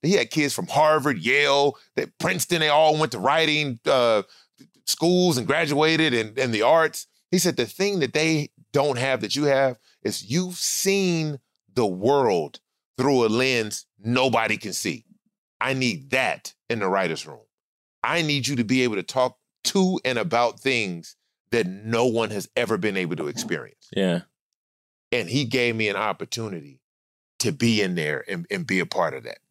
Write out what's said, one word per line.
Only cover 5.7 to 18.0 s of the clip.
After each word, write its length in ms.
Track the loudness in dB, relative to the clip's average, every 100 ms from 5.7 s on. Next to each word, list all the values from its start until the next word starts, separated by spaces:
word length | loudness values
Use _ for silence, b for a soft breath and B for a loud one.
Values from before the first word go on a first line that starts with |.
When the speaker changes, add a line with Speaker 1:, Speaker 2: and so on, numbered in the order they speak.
| 2 2 2 2
Speaker 1:
and, 240 | 0 -2 -2
and 160 | -2
the 80 | 2
arts. 460 | 4 4 2 -2 -16 _ _
He 80 | 0
said, 160 | 0 0
The 100 | -4
thing 340 | -2 -2 0
that 140 | -2
they 360 | 0 0 0 -4 _ _
don't 260 | 0 0 0
have 240 | -2 -2
that 140 | -2 -2
you 100 | 2
have 340 | 4 2 -2 b b
is 260 | -6 -6 -4
you've 260 | -4 -4 -6
seen 840 | -4 -2 0 2 2 0 -2 -6 _ _ _
the 120 | -2 0
world 760 | 0 2 4 4 2 0 -10 _ _ _ -2
through 280 | 2 4 4
a 20 |
lens 580 | 2 2 0 -2 -8 -14 _
nobody 580 | -2 2 2 2 0 -2
can 160 | -4
see. 320 | -4 -4 -6 _ _ _ _ _ _
I 140 | -4
need 380 | 0 0 -2 -2
that 420 | -2 0 -4 -10 _ _
in 100 | -4
the 80 | 0
writer's 380 | 0 0 -4 -10
room. 140 | -18 _ _ _ _ _ _